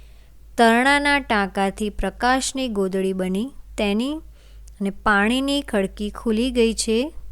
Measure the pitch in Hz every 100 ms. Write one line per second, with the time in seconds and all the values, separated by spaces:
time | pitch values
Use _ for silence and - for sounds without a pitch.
0 | - - - - - - 233 233 262 285
1 | 285 285 269 214 196 202 196 - 208 -
2 | 190 - 240 262 254 269 262 202 190 190
3 | 190 190 185 190 262 - - - 208 208
4 | 262 311 - - - - - - 202 -
5 | 226 202 214 254 277 285 277 214 190 -
6 | 208 - 233 214 254 240 226 214 - 220
7 | 294 - -